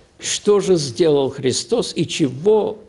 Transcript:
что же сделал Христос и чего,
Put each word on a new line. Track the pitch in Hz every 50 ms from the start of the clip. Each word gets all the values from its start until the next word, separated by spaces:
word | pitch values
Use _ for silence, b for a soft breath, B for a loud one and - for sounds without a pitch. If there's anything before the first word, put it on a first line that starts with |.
| b b b -
что | - - - - - 202 208 202
же | 170 180 185
сделал | 165 143 131 110 - 175 160 147 139 135 127
Христос | - - 131 127 113 - - - 226 247 175 - -
и | - 165
чего, | - - - 160 127 127 135 160 208 220 214 196 - 214 - -